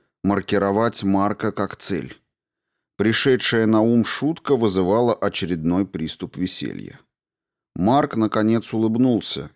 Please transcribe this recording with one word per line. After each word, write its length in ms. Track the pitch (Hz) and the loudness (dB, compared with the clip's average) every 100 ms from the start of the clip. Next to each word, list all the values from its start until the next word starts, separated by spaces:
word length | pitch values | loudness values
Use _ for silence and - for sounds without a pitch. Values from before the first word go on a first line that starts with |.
| _ _ | _ _
маркировать 800 | 98 101 - 101 98 101 117 - | 0 0 0 0 2 2 0 0
Марка 480 | 98 98 101 104 110 | 0 2 2 0 -4
как 260 | 95 98 - | -4 -6 -6
цель. 420 | - 90 60 - _ _ _ _ _ _ _ - | -6 -6 -6 -14 _ _ _ _ _ _ _ -2
Пришедшая 720 | 104 110 139 127 - 117 110 | 0 2 2 2 2 0 2
на 140 | 110 | 4
ум 220 | 110 120 | 4 2
шутка 520 | 107 - 139 165 - 131 | 0 -2 -4 -4 0 0
вызывала 580 | 113 92 90 107 120 | 2 0 2 2 2
очередной 720 | - 101 - 85 87 80 90 98 | 0 -2 -4 -4 -2 0 0 0
приступ 520 | 82 78 - 90 90 | -4 -8 -8 -10 -6
веселья. 600 | 92 - 64 50 50 - _ _ _ _ _ _ _ - | -6 -6 -8 -10 -14 -18 _ _ _ _ _ _ _ -2
Марк, 420 | 95 139 147 113 | 2 2 2 0
наконец, 560 | 110 113 107 113 - | 0 2 2 2 0
улыбнулся, 800 | 113 110 113 127 110 - - 73 | -2 0 2 2 2 -2 -8 -10